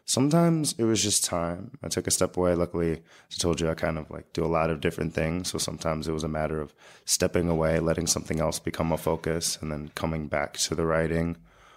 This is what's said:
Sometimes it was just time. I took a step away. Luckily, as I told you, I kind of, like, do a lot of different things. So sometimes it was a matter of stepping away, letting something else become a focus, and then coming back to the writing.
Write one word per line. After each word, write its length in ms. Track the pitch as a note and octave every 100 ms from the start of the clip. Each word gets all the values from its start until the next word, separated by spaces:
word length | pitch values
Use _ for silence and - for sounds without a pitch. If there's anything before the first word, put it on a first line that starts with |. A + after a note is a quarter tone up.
| -
Sometimes 680 | - C#3 E3 E3+ D#3+ D3 -
it 60 |
was 180 | A2+ A2
just 220 | G2 G2
time. 540 | - F2 E2+ F2 G#2+ -
I 60 | F2
took 180 | F2+ F2+
a 40 |
step 260 | - F2+ -
away. 180 | F2+
Luckily, 380 | F2 E2+ F2 E2+ D#2+ - - -
as 60 | -
I 20 |
told 220 | F2 D#2
you, 100 | E2
I 40 |
kind 240 | D#2+ E2+ D#2+
of, 120 | D2+
like, 220 | D#2+ -
do 120 | -
a 20 | D#2+
lot 220 | E2 E2
of 100 | D#2+
different 340 | E2+ E2 E2
things. 360 | D#2+ D#2+ F2 F2+
So 80 | E2+
sometimes 500 | - D#2+ E2 D#2+ D2+
it 40 |
was 120 | D#2
a 40 | D#2+
matter 320 | D#2 D#2 D#2
of 140 | D2 - - - -
stepping 420 | - F2+ F2+ E2+
away, 300 | E2 D#2+ E2
letting 280 | D#2+ E2 E2+
something 340 | - - D#2+
else 180 | D#2+ D#2
become 340 | - - E2
a 60 | D#2+
focus, 600 | - D#2+ D#2 E2 D#2+ -
and 100 | D#2
then 160 | D2+ D2+
coming 340 | - E2 D#2+ D2+
back 260 | D2+ C#2+ -
to 160 | -
the 100 | D#2+ E2
writing. 500 | D#2+ E2 E2 E2+ E2+ - - -